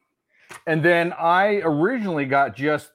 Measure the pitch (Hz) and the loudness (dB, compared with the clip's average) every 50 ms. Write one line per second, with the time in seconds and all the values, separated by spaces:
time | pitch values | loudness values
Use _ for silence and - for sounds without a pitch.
0 | _ _ _ _ _ _ _ _ _ - - - - 170 160 160 147 170 175 170 | _ _ _ _ _ _ _ _ _ -20 -20 -12 -6 -4 -2 0 2 2 2 2
1 | 170 175 170 - 165 165 175 180 196 208 208 202 170 165 151 147 165 208 269 247 | 2 -2 -4 -2 0 2 2 2 2 2 0 0 0 0 0 2 0 0 0 -2
2 | 208 196 170 151 139 131 135 139 139 127 95 - 135 151 151 143 - - _ | -4 -4 -4 -4 -2 0 0 0 0 0 -2 -4 -4 -2 -2 -2 -4 -8 _